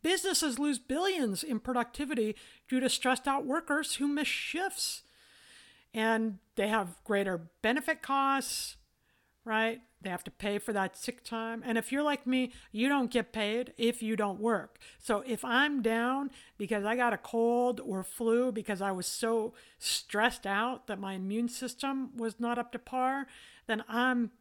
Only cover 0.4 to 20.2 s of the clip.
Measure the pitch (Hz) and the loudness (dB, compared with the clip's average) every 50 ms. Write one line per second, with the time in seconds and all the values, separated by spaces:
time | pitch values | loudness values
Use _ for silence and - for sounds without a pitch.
0.4 | 320 302 240 240 294 294 285 233 - _ 254 302 359 392 381 349 277 220 196 175 | 2 0 0 0 0 0 0 -2 -2 _ -2 0 2 2 2 2 0 0 0 -2
1.4 | - 320 254 214 - - 254 247 233 240 - - 294 262 302 - 220 214 208 - | -4 -4 -4 -4 -2 -2 0 0 -2 -2 -4 -8 -4 -4 0 0 0 -2 -2 -6
2.4 | - - - - _ _ 254 254 254 254 254 - - 262 262 254 - 285 269 277 | -12 -20 -20 -20 _ _ 0 2 2 2 0 2 2 2 2 2 0 0 0 0
3.4 | 285 277 262 330 339 - 294 294 302 - - - 269 285 285 285 302 - - - | 0 0 -2 -2 0 0 0 0 0 -2 -4 -2 -2 0 0 0 0 -2 -2 -4
4.4 | - - - 320 370 392 370 - - - - - - _ _ _ - - - - | -4 -4 -4 -2 -2 -4 -2 -4 -6 -6 -6 -8 -12 _ _ _ -20 -20 -20 -20
5.4 | - - - - - - - _ _ _ _ 233 220 226 226 220 226 226 202 185 | -20 -20 -20 -20 -20 -20 -20 _ _ _ _ 0 2 2 2 2 0 -2 -4 -6
6.4 | _ _ _ - 196 202 214 226 196 175 175 - _ - 214 202 202 196 185 170 | _ _ _ -2 0 2 2 0 0 -2 -8 -14 _ 0 2 2 2 2 0 -4
7.4 | 165 165 _ _ - 220 240 294 - - 311 311 - - 269 277 277 269 269 269 | -4 -10 _ _ 0 0 0 2 0 -2 -2 -4 -2 0 2 2 4 4 2 2
8.4 | 254 - - - - - - - _ _ _ _ _ _ _ _ _ _ _ _ | 0 -2 -4 -6 -6 -8 -10 -16 _ _ _ _ _ _ _ _ _ _ _ _
9.4 | _ 226 220 220 220 226 226 247 - _ _ _ - 196 180 180 - - - _ | _ -2 0 2 2 2 0 -4 -10 _ _ _ -6 -6 -6 -4 -6 -10 -12 _
10.4 | - 214 202 208 - - 220 202 190 190 - - - - 240 - _ - 240 226 | -2 -2 -2 -2 -2 -2 0 0 0 0 -2 -6 -8 -8 -8 -8 _ -8 -6 -6
11.4 | 226 226 233 226 - 247 226 226 226 - 262 277 294 302 285 277 - 247 254 254 | -4 -4 -6 -6 -4 0 0 0 0 0 0 2 2 2 2 0 0 0 2 2
12.4 | 254 247 - - - - - 214 233 269 285 277 254 233 - 247 220 - - 226 | 2 0 -4 -12 -20 -10 -2 0 2 4 4 4 2 2 2 0 -2 0 -2 -2
13.4 | 214 202 214 240 247 - - - 240 226 - - 226 214 220 202 214 202 190 202 | -2 0 0 -2 -2 -4 -4 0 2 2 2 2 -2 -2 0 0 0 -2 -2 0
14.4 | 208 226 226 196 147 - _ - - - - - - - 233 208 262 262 240 208 | 0 2 2 0 -2 -6 _ -20 -20 -20 -20 -20 -2 0 0 0 0 -2 -4 -4
15.4 | - 262 233 254 285 294 294 277 220 226 226 226 233 247 262 269 277 277 - - | -2 2 4 4 4 4 2 2 2 2 2 2 2 0 0 0 -2 -4 -8 -12
16.4 | - - _ _ 208 190 226 208 202 208 226 247 247 240 220 - - - - 233 | -20 -20 _ _ -4 -2 -2 -2 0 0 0 2 2 2 2 0 -4 -4 0 2
17.4 | 226 233 240 240 247 247 240 - - - 190 190 185 - - - 240 226 226 240 | 4 4 4 4 4 2 0 -2 -4 -4 -4 -4 -4 -6 -6 -2 2 4 4 4
18.4 | 254 254 226 226 202 - 208 175 196 196 190 185 175 - - - - 226 226 226 | 4 2 0 -2 -4 -4 -4 -2 0 -2 -2 -2 -4 -4 -4 -2 0 2 2 2
19.4 | 214 240 - - - - - _ - - - - - - - 208 | 0 -2 -6 -10 -20 -20 -20 _ -4 -2 -2 -2 -2 -2 0 4